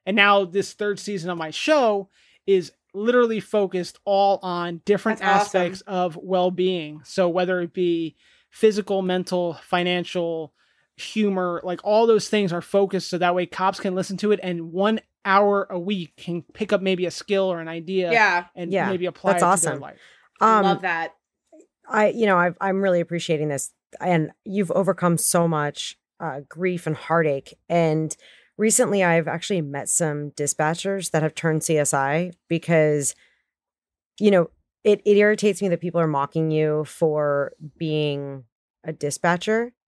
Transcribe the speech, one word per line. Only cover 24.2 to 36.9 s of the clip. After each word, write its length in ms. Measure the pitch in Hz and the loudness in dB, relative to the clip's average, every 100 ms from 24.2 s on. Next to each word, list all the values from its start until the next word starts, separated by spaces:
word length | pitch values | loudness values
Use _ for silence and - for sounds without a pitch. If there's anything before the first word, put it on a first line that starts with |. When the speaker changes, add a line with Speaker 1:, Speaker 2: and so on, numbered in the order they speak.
| 151 - | 0 -6
Speaker 3:
you've 280 | 214 196 175 | -6 -4 0
overcome 440 | 185 185 180 175 165 | 0 0 0 0 2
so 280 | - 175 170 | 2 2 2
much, 500 | 156 147 - - - _ - | 0 -2 -6 -12 -14 _ -12
uh, 200 | 160 135 139 | -10 -10 -14
grief 380 | 160 185 175 165 | -6 -4 -2 -4
and 80 | 151 | -6
heartache. 580 | - 165 156 139 - - - | 0 0 2 -2 -6 -18 -2
And 460 | 170 160 156 156 - - - _ - | 2 2 2 -2 -8 -18 -20 _ -2
recently 440 | 220 214 233 202 | 2 2 2 2
I've 240 | 175 165 156 | 2 2 0
actually 320 | 165 - 190 | -4 -4 -4
met 260 | 147 139 - | -4 -6 -4
some 440 | - 160 147 147 | -2 -2 -2 -6
dispatchers 800 | - 147 - 151 170 190 196 170 | -4 -4 -2 -2 -2 -4 -6 -2
that 100 | 160 | -2
have 120 | 156 - | -2 -2
turned 260 | 165 156 | -2 0
C 140 | - 156 | 0 0
S 160 | 143 | 2
I 380 | 139 135 156 180 - - | 0 0 -2 -4 -8 -6
because, 680 | 165 - 165 151 151 139 - _ _ _ _ _ _ _ _ _ - | -4 2 4 4 2 -2 -6 _ _ _ _ _ _ _ _ _ 0
you 120 | 208 | 4
know, 200 | 190 165 _ _ _ | 4 2 _ _ _
it, 160 | 214 202 | 0 2
it 120 | 208 208 | 4 4
irritates 460 | 208 214 208 190 | 4 2 0 0
me 60 | 196 | -2
that 120 | 170 | -2
people 200 | 175 170 | -2 0
are 60 | 160 | 0
mocking 420 | 143 143 160 160 | 0 -2 -2 0
you 340 | 156 156 151 | 2 0 0
for 680 | 151 | -4